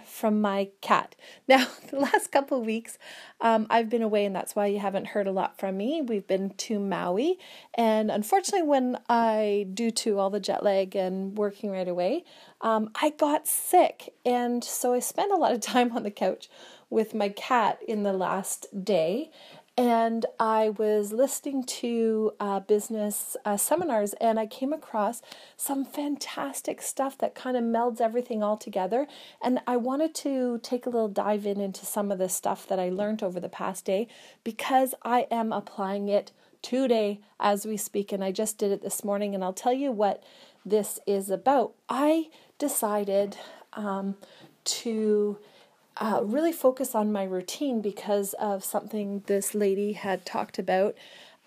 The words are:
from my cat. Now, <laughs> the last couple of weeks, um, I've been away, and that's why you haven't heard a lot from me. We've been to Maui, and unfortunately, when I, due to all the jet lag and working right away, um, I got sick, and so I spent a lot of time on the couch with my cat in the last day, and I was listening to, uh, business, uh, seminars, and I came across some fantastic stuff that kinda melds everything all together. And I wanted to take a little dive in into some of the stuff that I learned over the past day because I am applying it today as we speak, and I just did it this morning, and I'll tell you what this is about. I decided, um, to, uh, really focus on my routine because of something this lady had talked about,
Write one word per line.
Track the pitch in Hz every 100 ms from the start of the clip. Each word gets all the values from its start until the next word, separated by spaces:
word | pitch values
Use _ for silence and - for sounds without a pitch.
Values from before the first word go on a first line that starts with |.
| -
from | - 220 214
my | 208 196 196 -
cat. | - 214 - - - - -
Now, | 262 254 -
<laughs> | -
the | 277
last | 277 415 -
couple | 285 277 269
of |
weeks, | 226 220 - - - - - -
um, | 233 226 214
I've | 226 226
been | 233
away, | 220 208
and | 202
that's | 190 - 214
why |
you | 208 202
haven't | 196 190 202
heard | 208 196
a |
lot | 190 165 -
from | 196 190
me. | 220 330
We've | 247 214 -
been | 185 196
to | - - 214
Maui, | 196 175 175 185 311 370 - - -
and | - 226 220 214
unfortunately, | 202 208 381 370 392 311
when | 277 254 233 -
I, | 233 226 220 214 202 190
due | 196 233
to | 226 233 196
all | 196
the | 208
jet | 196 -
lag | 208 196 190 196
and | 185 190 196 208
working | 208 202 208
right | 190 180
away, | 175 180 320 - - - -
um, | 226 220 220
I | - 302
got | 302 294 302 -
sick, | - - 359 294 - - -
and | 247 247 240 240
so | - - 247
I | 247
spent | - - 403
a | 381
lot | 262
of | 233
time | 214 247 240
on | 233
the | 208
couch | - 190 - - - - - -
with | 226 214
my | 220 202
cat | 196 - 254 208 - -
in | 214
the | 202
last | 190 180 190 190 - - 202
day, | 190 185 160 220 320 - - - -
and | - 240 226 226 226 220 -
I | 220 220 220
was | 208 214 214 208
listening | 220 269 - 285 269
to, | 247 - 240 233 226 220 214 -
uh, | 202 196
business, | 196 208 208 220 208 208 - - 208
uh, | 208
seminars, | - 320 349 226 208 -
and | 233 220
I |
came | 214 - 269
across | 311 - 220 208 240 - - - -
some | - 277 262
fantastic | - 294 285 - - 277 262 - -
stuff | - - 269 -
that | 202
kinda | - 254 254
melds | 233 226 240 233
everything | 226 240 247 220
all | 208 214
together. | - 196 185 233 294 - - -
And | - 254 -
I | 247
wanted | 240 269 320 320
to | 294 262 247 233
take | - 247
a | 247
little | 240 220
dive | 196 196 208 202
in | 202
into | 196 190 -
some | 214 202
of | 190
the | 185
stuff | - 175 185 -
that | 190
I | 180
learned | 185 208 220
over | 190 180
the | 175
past | - 208 190 -
day | 190 233 - - -
because | 233 220 - 262 262 -
I | 226 247 -
am | 233 220
applying | 202 208 - 190 202 202
it | 202 - - _ _
today | - 247 262 226 208 202 - -
as | 208 202
we | 214 208
speak, | - 208 202
and | 196
I | 190
just | 185 214 -
did | 208
it | 202
this | 196 -
morning, | 202 202 208
and | 196
I'll | 185
tell | 190 254
you | 262 277
what | 208 202 - - - - _ 185
this | 214 208 - -
is | 202 196
about. | 190 254 277 - - -
I | 240 294 330 311 - - -
decided, | 285 277 220 208 202 196 202 - - - -
um, | - 208 196 196 196 - - - _
to, | - - 240 220 214 208 208 202 - - - _ _ -
uh, | 220 165
really | 202 262 330
focus | 330 262 254 254
on | 226 214
my | 208
routine | 190 185 180 - 285 226
because | 202 190 196 202 196
of | - 214 196
something | 190 208 - 214 202 202 196
this | 202 196
lady | 214 208 196 208
had | 196 202 185
talked | - - 214 -
about, | 185 185 202 - - - - -